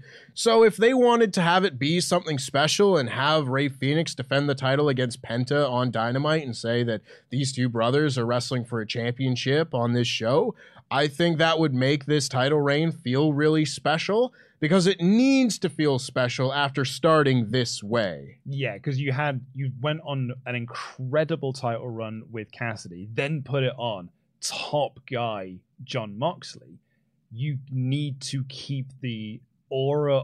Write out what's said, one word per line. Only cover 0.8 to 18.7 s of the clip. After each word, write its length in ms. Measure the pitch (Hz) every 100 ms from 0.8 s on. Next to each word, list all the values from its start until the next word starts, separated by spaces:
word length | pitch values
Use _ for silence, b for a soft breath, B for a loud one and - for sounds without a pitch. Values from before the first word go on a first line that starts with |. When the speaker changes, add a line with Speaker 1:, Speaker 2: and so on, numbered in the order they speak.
| 226
Speaker 1:
wanted 400 | 262 247 233 226
to 80 | 185
have 220 | 170 180 190
it 120 | 131
be 220 | 139 170
something 400 | 156 180 160 143
special 580 | - 135 151 - 208 180
and 120 | 123
have 400 | 117 139 156 139
Rey 180 | 131 143
Fenix 460 | 135 131 151 170 -
defend 340 | 123 135 143
the 60 | 135
title 320 | 131 139 147
against 320 | 127 127 117
Penta 480 | - 117 123 147 143
on 220 | 123 127
Dynamite 520 | 110 113 127 147 160 139
and 100 | 113
say 260 | 117 120
that 180 | 120 110 B B B
these 220 | 123 135
two 160 | 131 123
brothers 480 | 117 117 139 151 127
are 80 | 117
wrestling 380 | 123 120 127
for 160 | 113 117
a 80 | 107
championship 840 | 123 117 120 135 123 127 143 165
on 200 | 127 120
this 140 | 120 120
show, 480 | - 110 143 240 - B B B
I 160 | 127 151
think 300 | - 170 160
that 220 | 165 165
would 140 | 160
make 320 | 127 131 147 143
this 220 | 151 139
title 300 | 131 131 151
reign 300 | 143 143 165
feel 400 | 165 120 127 156
really 300 | 143 151 156 156
special 680 | - 147 160 - 208 247 b b b
because 280 | 151 190 175
it 120 | 196
needs 580 | 170 214 262 269 254 -
to 100 | 170
feel 300 | - 151 135
special 520 | - - 123 120 131
after 320 | 135 143 139
starting 680 | 131 - 165 160 139 127 107
this 300 | 127 123 -
way. 580 | 101 117 101 76 69 - -
Speaker 2:
Yeah, 320 | 139 127